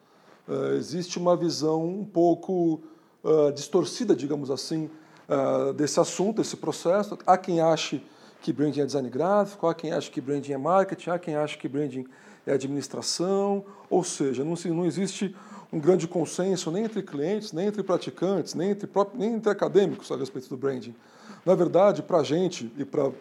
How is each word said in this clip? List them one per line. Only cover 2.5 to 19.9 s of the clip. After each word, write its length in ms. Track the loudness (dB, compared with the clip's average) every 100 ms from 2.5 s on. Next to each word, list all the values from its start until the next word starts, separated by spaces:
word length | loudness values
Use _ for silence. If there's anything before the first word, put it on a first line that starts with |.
| 2 2 0 -6 -20 _ _
ah, 300 | 2 4 4
distorcida, 640 | 0 0 0 0 0 2 2
digamos 340 | 0 -4 -4
assim, 400 | -6 -4 -4 -6 -10 -20 -14 -2
ah, 440 | 0 2 0 0 -2
desse 240 | 0 2
assunto, 380 | 0 0 -2 0
desse 180 | -4 -4
processo. 600 | -6 -2 0 0 0 0
Há 140 | 4 4
quem 220 | 2 2
ache 420 | 4 2 0 -6 -8 -20 -20 -10
que 100 | -6
branding 280 | 0 0 0
é 60 | 0
design 220 | -2 -2
gráfico, 600 | 0 2 4 2 0 -2
há 60 |
quem 180 | -2 -2
ache 180 | -4 -4
que 100 | -6
branding 320 | -4 -4 -4
é 60 | -2
marketing, 520 | 2 4 4 -2 -4
há 80 | -4
quem 160 | -2 -2
ache 200 | -2 -4
que 120 | -6
branding 360 | -2 -4 -4 -10 -14 -20 -10
é 80 | -2
administração, 1120 | 0 0 -4 -6 -6 -4 -2 0 2 2 0 -4 -16 -2
ou 140 | 0
seja, 400 | 0 -2 -2 0
não 140 | -2 -4
se, 120 | -2
não 140 | 0
existe 520 | 0 0 -4 -2 -6 -6 -18 -20 -8
um 60 | 0
grande 300 | 4 4 2
consenso 600 | -2 -2 -2 -2 -2 -2
nem 120 | -4
entre 160 | -4 -6
clientes, 520 | -6 -4 -2 -4 -4
nem 160 | -4 -2
entre 160 | -2
praticantes, 720 | 0 -2 -2 -4 0 0 -2
nem 160 | -2 -2
entre 180 | -2 -2
pró-, 240 | 0 0
nem 200 | 0 -2
entre 180 | 0 0
acadêmicos 580 | 2 4 4 4